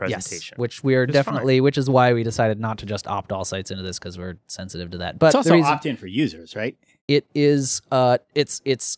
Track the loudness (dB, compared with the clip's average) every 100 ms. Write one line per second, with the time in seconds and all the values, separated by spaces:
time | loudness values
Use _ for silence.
0 | -6 -4 -6 -10 -10 -8 -8 -4 0 2
1 | 4 2 2 0 2 4 4 2 2 4
2 | 6 4 0 0 0 0 -4 -6 -8 -8
3 | -6 -6 -4 -6 -6 -6 -8 -10 -8 -10
4 | -12 -12 -12 -12 -14 -14 -12 -10 -10 -8
5 | -8 2 4 6 6 6 4 0 -4 -8
6 | -6 -2 -2 -4 -12 -8 -8 -8 _ _
7 | 0 0 0 2 4 4 0 -4 -2 2
8 | 4 2 0 -4 -2 -4 -4 -2 -4